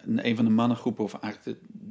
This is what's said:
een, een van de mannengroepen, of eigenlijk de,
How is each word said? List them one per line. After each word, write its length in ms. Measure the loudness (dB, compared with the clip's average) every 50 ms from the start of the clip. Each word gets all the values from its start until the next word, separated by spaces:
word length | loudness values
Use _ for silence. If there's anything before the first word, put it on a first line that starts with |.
| -4
een, 220 | -2 -2 0 2
een 100 | 0 2
van 80 | 4 4
de 60 | 4
mannengroepen, 540 | 4 4 4 2 2 0 -2 -4 -2 -2 -4
of 100 | -6 -6 -6
eigenlijk 380 | -8 -8 -8 -8 -10 -10 -10 -10
de, 60 | -14 -20 -20 -16 -16 -16